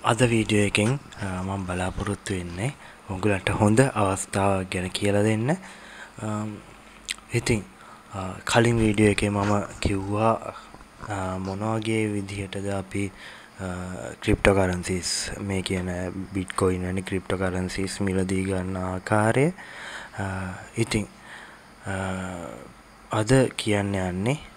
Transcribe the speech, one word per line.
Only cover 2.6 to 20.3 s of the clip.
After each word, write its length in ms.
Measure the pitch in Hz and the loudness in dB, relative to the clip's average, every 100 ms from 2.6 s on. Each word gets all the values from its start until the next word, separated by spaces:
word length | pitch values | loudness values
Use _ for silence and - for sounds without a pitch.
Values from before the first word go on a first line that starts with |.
| 117 143 - - - | -4 -6 -18 -20 -10
ඔයගලන්ට 400 | 95 104 98 - | -2 0 2 0
හොඳ 300 | 87 104 110 | 4 6 6
අවස්ථාවක් 920 | 135 107 101 95 - 101 98 98 92 | 6 4 2 2 -2 0 2 2 0
ගැන 180 | 92 90 | -4 -4
කියලා 340 | - 101 101 | -2 2 4
දෙන්න. 260 | 107 110 117 185 - - - - - - | 4 2 0 -2 -4 -18 -18 -18 -18 -8
අම්, 360 | 107 107 107 104 - - - - - - - | -6 -4 -6 -10 -14 -20 -20 -18 -12 -12 -2
ඉතින්, 300 | 117 - 113 92 - - - - 98 | -2 2 0 0 -16 -20 -20 -12 -8
අ, 180 | 92 92 - | -6 -6 2
කලින් 340 | 123 117 117 | 6 6 6
වීඩියෝ 320 | 110 104 107 | 4 6 6
එකේ 180 | 101 104 | 6 2
මම 320 | 101 101 104 90 - | 2 2 2 0 -2
කිව්වා, 760 | - 101 98 104 113 113 - - - - - - - | 0 0 -2 2 4 2 -2 -12 -18 -20 -20 -18 -8
අ, 280 | 101 92 92 | -4 -4 -4
මොන 220 | 95 95 | -4 -2
වගේ 480 | 110 113 110 110 107 | -2 -2 0 0 0
විදිහටද 600 | 104 98 101 98 101 98 | -2 -4 -6 -6 -6 -4
අපි, 420 | 98 95 101 101 - - - - - | -4 -4 -4 -4 -6 -18 -18 -20 -10
අ, 60 | 95 90 90 90 - - | -8 -6 -8 -8 -10 -6
ක්‍රිප්ටෝ 320 | - 101 - | 2 2 4
කරන්සිස්, 760 | 98 95 90 85 92 85 - - - | 2 2 0 -4 -4 -4 -6 -6 -8
මේ 220 | 101 95 | -4 -4
කියන 280 | 90 95 92 90 90 92 95 | -2 -4 -4 -4 -6 -8 -8
බිට්කොයින් 500 | 98 92 - 95 92 | -6 -6 0 2 2
වැනි 180 | 90 95 | -2 -4
ක්‍රිප්ටෝ 360 | 92 95 - 95 | -4 -6 -4 -2
කරන්සිස් 640 | 92 90 92 - 95 - | -2 -2 -4 -4 -6 -2
මිලදී 420 | 98 92 92 95 | 0 0 0 0
ගන්න 340 | 95 95 92 95 | 0 -2 -2 -4
ආකාරය. 760 | 92 92 - 107 107 123 151 180 - - - - - - | -4 -6 2 4 4 4 2 0 -14 -14 -14 -14 -14 -8
අ, 40 | 98 | -6